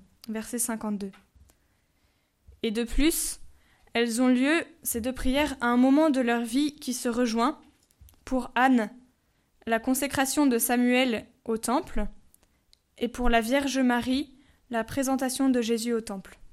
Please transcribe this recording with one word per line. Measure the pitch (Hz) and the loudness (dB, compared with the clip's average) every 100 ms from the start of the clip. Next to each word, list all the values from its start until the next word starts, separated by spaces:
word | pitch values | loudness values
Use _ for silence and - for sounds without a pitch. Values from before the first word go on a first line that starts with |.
| - _ - | -18 _ -12
Verset | 220 214 240 | -10 -8 -6
cinquante-deux. | 240 220 214 208 196 - _ _ - _ _ _ _ _ _ _ _ _ _ - | -4 -4 -6 -6 -8 -14 _ _ -20 _ _ _ _ _ _ _ _ _ _ -8
Et | 226 | -6
de | 220 | -4
plus, | 233 - 302 330 - - - - _ _ _ | -2 2 2 2 -4 -10 -16 -20 _ _ _
elles | 233 240 226 | -2 -2 2
ont | 254 | 2
lieu, | 254 269 330 - - | 4 4 2 -2 -10
ces | - 240 | -8 -6
deux | 233 | -6
prières, | 262 254 269 302 269 | -4 -2 0 0 -2
à | 240 | 0
un | 240 | 4
moment | 262 277 320 | 4 6 4
de | 262 | 2
leur | 233 240 | 0 0
vie | 233 247 294 | 0 -2 -2
qui | 285 - | -4 -8
se | 247 247 | -6 -4
rejoint. | 233 247 226 240 302 - _ _ _ - _ | -2 -2 0 -2 -2 -14 _ _ _ -20 _
Pour | - 254 240 | -6 -6 -4
Anne, | - 262 247 208 - _ _ _ _ _ _ - | 2 4 4 2 -8 _ _ _ _ _ _ -4
la | 226 | -2
consécration | 226 262 277 285 269 302 285 | 0 -2 -2 -2 -2 2 2
de | 240 | 2
Samuel | 240 247 247 247 262 220 - _ | 0 2 2 2 2 -2 -8 _
au | - 220 | -6 -6
temple, | 226 262 370 - 202 - - _ _ _ _ _ _ - | -2 -2 -2 -4 -4 -6 -20 _ _ _ _ _ _ -6
et | 240 | -6
pour | 247 247 | 0 2
la | 233 | 4
Vierge | 220 277 277 254 | 4 0 0 0
Marie, | 254 240 233 262 - - _ _ - | 2 2 0 -2 -4 -12 _ _ -8
la | 233 | -6
présentation | 220 - 262 269 262 254 269 | -4 -4 -2 -2 -2 0 0
de | 247 | 2
Jésus | 220 233 233 | 0 -2 -2
au | 233 | -4
temple. | 226 196 - - - | -4 -12 -14 -20 -20